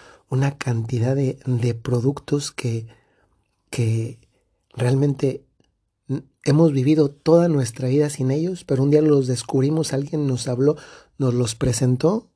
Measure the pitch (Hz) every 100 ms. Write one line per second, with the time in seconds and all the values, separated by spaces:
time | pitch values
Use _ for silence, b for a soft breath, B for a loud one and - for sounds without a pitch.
0 | B B - 131 139 143 127 113 113 120
1 | 120 139 131 - 131 120 120 113 120 120
2 | 127 139 - 143 143 - 123 113 113 b
3 | b b b _ _ _ _ - 113 113
4 | 113 - _ _ _ _ _ 113 123 135
5 | 143 131 135 - _ _ _ _ _ _
6 | - 135 - _ - 147 165 135 131 156
7 | 143 - 160 170 170 147 120 - 127 143
8 | 147 147 131 147 175 180 - 131 139 151
9 | 156 143 127 123 - 135 139 160 - 135
10 | 143 151 143 127 135 123 139 - B B
11 | B - 131 123 113 - 127 110 127 127
12 | 160 220 -